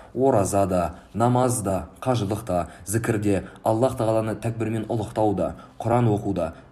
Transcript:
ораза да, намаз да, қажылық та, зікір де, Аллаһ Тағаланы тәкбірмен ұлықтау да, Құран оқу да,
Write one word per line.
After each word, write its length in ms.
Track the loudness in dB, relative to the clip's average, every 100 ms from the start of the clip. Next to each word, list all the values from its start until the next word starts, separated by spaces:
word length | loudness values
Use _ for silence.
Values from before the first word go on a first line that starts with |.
| -12
ораза 520 | 0 4 4 2 2 2
да, 300 | 2 -2 -6 -12
намаз 480 | 0 2 4 2 0
да, 280 | -2 -2 -4 -6
қажылық 420 | -2 -2 -2 -4
та, 260 | -2 -2 -2 -10 -4
зікір 340 | -2 0 0
де, 240 | 2 0 -2 -4
Аллаһ 340 | 0 2 0 0
Тағаланы 340 | 0 0 0 -4
тәкбірмен 460 | -6 -4 -2 -2 -2
ұлықтау 460 | -4 -4 0 0 2
да, 200 | -2 -6 -16 -8
Құран 320 | 0 2 4
оқу 240 | 2 0
да, 220 | -2 -4 -6 -14